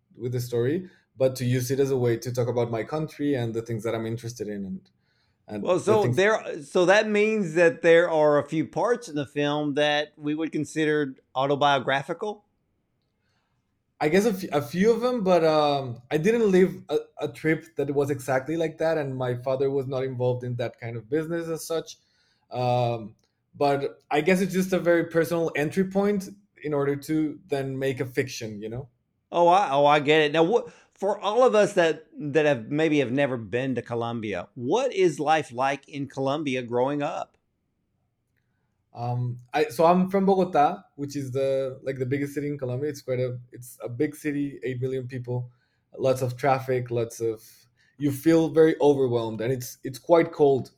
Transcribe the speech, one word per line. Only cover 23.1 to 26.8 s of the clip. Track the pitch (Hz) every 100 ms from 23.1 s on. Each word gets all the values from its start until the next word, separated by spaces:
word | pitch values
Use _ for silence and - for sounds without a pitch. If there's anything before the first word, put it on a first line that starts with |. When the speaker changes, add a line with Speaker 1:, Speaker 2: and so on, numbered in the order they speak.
| - _ _ _ -
Speaker 1:
but | 143 139 139 - -
I | 147
guess | 156 185
it's | 196
just | 185 185
a | 180
very | 165 170 165
personal | 165 165 170 160 139
entry | 151 190 190
point | 190 202 208 190 - _ _
in | 151
order | 143